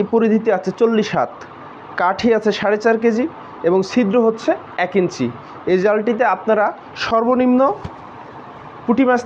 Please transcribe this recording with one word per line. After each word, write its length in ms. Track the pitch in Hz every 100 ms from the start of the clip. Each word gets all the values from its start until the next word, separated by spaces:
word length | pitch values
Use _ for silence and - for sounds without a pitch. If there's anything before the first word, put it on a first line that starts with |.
| 202
পরিধিতে 380 | 226 226 214 226 185
আছে 140 | 185 190
চল্লিশ 280 | 233 220 - 165
হাত, 160 | 120 - - - - - - -
কাঠি 280 | 180 196 233 220
আছে 120 | 220
সাড়ে 260 | 202 202 208
চার 120 | 226 226
কেজি 200 | 233 220 320 - - - 165
এবং 100 | 185 190
ছিদ্র 260 | 247 208 240 226
হচ্ছে 240 | 226 - 349 - -
এক 80 | 180 190
ইঞ্চি। 300 | 175 - 120 120 - - -
এই 80 | 185
জালটিতে 400 | 202 214 214 233 233
আপনারা 300 | 190 - 214 208 - - -
সর্বনিম্ন 580 | - 226 226 254 254 247 269 403 - - - - - - - - - -
পুঁটি 200 | - 233 254
মাছ 160 | 247